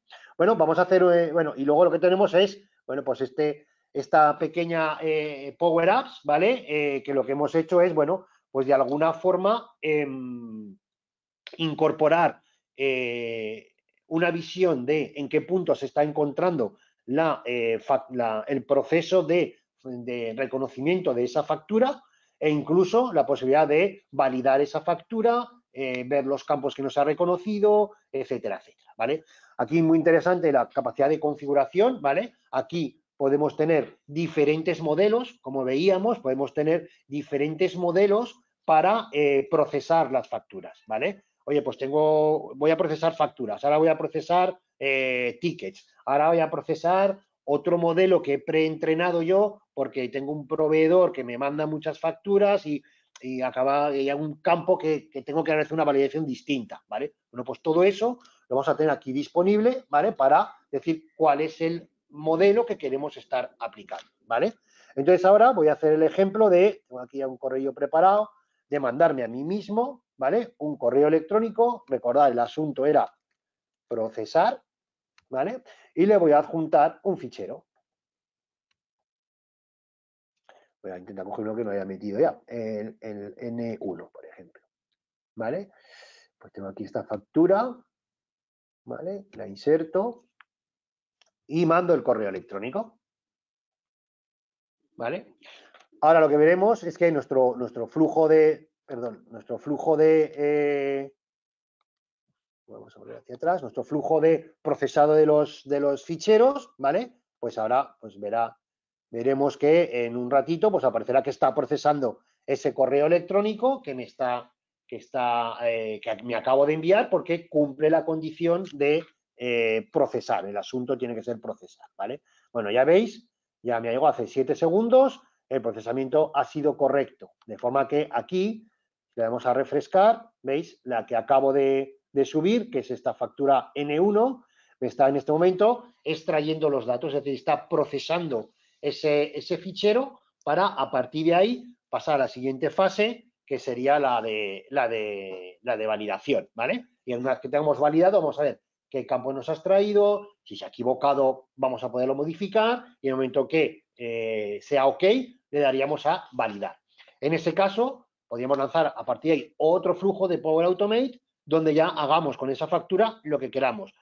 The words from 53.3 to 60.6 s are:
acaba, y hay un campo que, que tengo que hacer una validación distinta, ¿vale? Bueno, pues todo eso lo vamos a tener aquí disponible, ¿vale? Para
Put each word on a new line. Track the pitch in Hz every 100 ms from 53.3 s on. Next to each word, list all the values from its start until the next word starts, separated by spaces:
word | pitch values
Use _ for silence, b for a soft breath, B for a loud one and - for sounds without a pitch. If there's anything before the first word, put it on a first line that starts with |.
| 127
acaba, | 127 127 135 143 147
y | 139 139
hay | 143
un | 151 147
campo | 180 170 - 175
que, | 156 151 -
que | 135
tengo | 147 156
que | 160
hacer | 151 151
una | 160
validación | 147 139 139 147
distinta, | 147 120 - 135 104 - -
¿vale? | 107 147 _ _
Bueno, | 123
pues | 123 123
todo | 160 165
eso | 190 190 233 240 b b b
lo | 127
vamos | 147
a | 139
tener | 156
aquí | 135 135
disponible, | 135 139 175 190 208 226 262 -
¿vale? | 147 208
Para | - 135 156 202 -